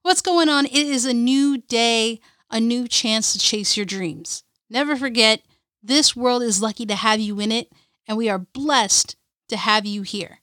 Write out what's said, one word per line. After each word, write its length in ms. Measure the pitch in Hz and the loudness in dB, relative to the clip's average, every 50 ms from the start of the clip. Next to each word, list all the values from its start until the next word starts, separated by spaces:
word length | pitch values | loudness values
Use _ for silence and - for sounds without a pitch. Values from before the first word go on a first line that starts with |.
What's 220 | _ 359 370 - - | _ 2 0 2 2
going 260 | 381 349 339 330 311 | 2 2 4 4 4
on? 160 | 294 285 285 | 2 2 0
It 80 | 277 254 | 2 0
is 320 | 285 294 285 277 247 233 | 0 0 2 -2 -2 0
a 80 | 262 247 | 0 0
new 460 | 233 233 247 262 277 277 285 277 247 | 0 2 2 4 4 4 2 0 -2
day, 600 | - _ 240 226 233 233 233 226 220 226 226 220 _ _ _ _ _ _ | -4 _ 0 2 2 2 2 2 0 -2 -4 -8 _ _ _ _ _ _
a 100 | - 226 | -2 0
new 280 | 226 233 240 247 247 | 0 0 0 -2 -2
chance 460 | 233 - - - 220 220 220 214 - - | -2 -2 -2 0 0 0 0 0 -2 -2
to 40 | |
chase 400 | 196 - - - 214 202 - - | 0 -2 -2 -2 -2 -2 -2 -2
your 80 | 208 208 | -2 -2
dreams. 580 | 175 190 196 185 165 147 - 170 - - - _ _ _ _ _ | -4 -6 -6 -6 -6 -6 -8 -10 -12 -12 -12 _ _ _ _ _
Never 280 | _ 214 254 294 294 302 | _ -2 -2 0 0 -2
forget, 480 | 254 269 262 233 214 220 220 220 214 _ _ _ _ _ _ _ _ - | -2 -2 -2 2 4 4 4 4 2 _ _ _ _ _ _ _ _ -4
this 320 | 202 269 302 294 - - | 2 2 4 4 2 0
world 260 | 240 247 247 247 247 | 2 0 0 2 2
is 180 | 240 226 202 185 | 0 0 0 0
lucky 280 | 214 220 208 - 233 | -2 -4 -4 -6 -6
to 80 | 208 202 | -4 -4
have 240 | 196 - 220 214 220 | 0 2 2 2 2
you 200 | 220 208 208 202 | 0 -4 -4 -4
in 120 | 208 214 | -2 -2
it, 200 | 220 233 - _ _ _ _ _ _ _ _ | -2 -4 -4 _ _ _ _ _ _ _ _
and 100 | - 214 | -6 -4
we 120 | 220 226 214 | -2 -2 -2
are 100 | 196 190 | -2 -2
blessed 760 | 180 _ _ 262 277 302 285 254 214 185 - - - - - _ _ _ _ _ _ _ | -6 _ _ -6 -2 2 2 2 2 2 2 0 0 -2 -8 _ _ _ _ _ _ _
to 80 | 220 | -8
have 280 | 208 - - 214 220 202 | -4 0 2 2 2 0
you 160 | 208 208 208 | -2 -6 -6
here. 380 | 196 - - 202 165 - - _ | -8 -8 -8 -10 -10 -10 -14 _